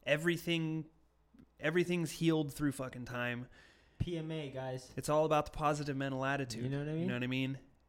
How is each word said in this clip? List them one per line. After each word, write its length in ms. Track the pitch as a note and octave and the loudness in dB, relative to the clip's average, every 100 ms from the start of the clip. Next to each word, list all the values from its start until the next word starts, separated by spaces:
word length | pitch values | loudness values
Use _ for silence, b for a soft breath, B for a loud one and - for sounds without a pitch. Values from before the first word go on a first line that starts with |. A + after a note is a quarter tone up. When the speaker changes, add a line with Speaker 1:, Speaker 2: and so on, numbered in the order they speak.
| - | 0
Speaker 1:
Everything, 760 | D3+ E3+ E3 - E3 D#3+ D#3+ D#3 _ _ _ _ - - - | 2 2 0 2 0 2 -2 -6 _ _ _ _ -20 -20 -4
everything's 520 | D3+ E3+ F3 F3 D#3 | 2 4 4 2 0
healed 400 | - E3 D#3+ D3 | 2 2 4 2
through 200 | C3+ D3 | 0 0
fucking 340 | C3+ B2+ B2 A#2+ | 0 -6 -8 -6
time. 420 | B2 A#2+ A#2+ B2 b b b b b | -2 -2 -4 -8 b b b b b
Speaker 2:
P 200 | F3+ E3 | -4 -4
M 120 | D#3 | -4
A, 200 | D#3+ C#3+ | -6 -6
guys. 420 | C3 C3 C3 - - | -6 -6 -6 -8 -6
Speaker 1:
It's 100 | - | 2
all 160 | D3+ | 4
about 220 | D#3 D3+ D3+ | 6 4 2
the 60 | |
positive 440 | - D3+ D3+ D3 C3+ | 0 0 0 -2 -2
mental 300 | C#3 C3 C3+ | -2 0 0
attitude. 360 | C#3 B2+ A2+ | 0 -2 -4
Speaker 2:
You 40 | B2+ | -2
know 120 | C#3 | -2
what 80 | D3 | -2
I 40 | |
Speaker 1:
You 60 | D#3+ | -2
Speaker 2:
mean? 100 | E3 | -2
Speaker 1:
know 60 | |
what 80 | B2 | 0
I 40 | B2+ | 0
mean? 320 | C3 C3 C3+ - _ | 0 0 -2 -10 _